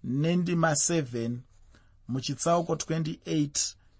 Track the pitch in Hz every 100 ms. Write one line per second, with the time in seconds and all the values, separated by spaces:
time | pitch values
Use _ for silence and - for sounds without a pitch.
0 | - 135 160 175 175 175 160 147 - 170
1 | 127 120 117 120 - - - - - -
2 | - 131 120 139 170 170 170 160 - 160
3 | 156 170 - 160 147 - - - -